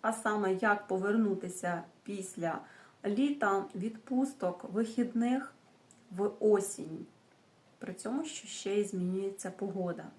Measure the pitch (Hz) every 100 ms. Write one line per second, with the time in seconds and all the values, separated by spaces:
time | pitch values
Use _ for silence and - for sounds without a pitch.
0 | 220 220 220 214 196 185 220 208 - 190
1 | 196 220 214 190 180 180 180 170 - -
2 | - 202 190 - 165 160 - - - -
3 | 196 208 285 285 208 392 381 190 208 -
4 | - 254 269 - 185 180 - 190 226 -
5 | 240 233 240 254 - - - _ _ -
6 | - 180 202 202 214 208 190 - 156 160
7 | - - _ _ _ _ _ _ - 185
8 | 214 262 320 - - - 196 202 202 190
9 | 180 185 196 196 190 - 196 185 175 160
10 | 156